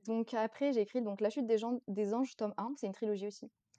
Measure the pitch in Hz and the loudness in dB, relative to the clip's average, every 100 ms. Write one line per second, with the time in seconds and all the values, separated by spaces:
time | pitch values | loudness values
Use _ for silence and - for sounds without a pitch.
0 | - 226 226 233 220 - 277 240 202 254 | -2 0 0 0 0 2 2 4 2 0
1 | 214 196 214 285 233 220 233 247 - 196 | -2 0 0 0 2 2 2 -2 -2 -2
2 | 202 233 262 - 208 - 220 285 202 190 | 0 2 0 -2 -4 -2 -6 -4 -6 -4
3 | 214 208 202 196 - _ _ | -2 -2 -4 -8 -16 _ _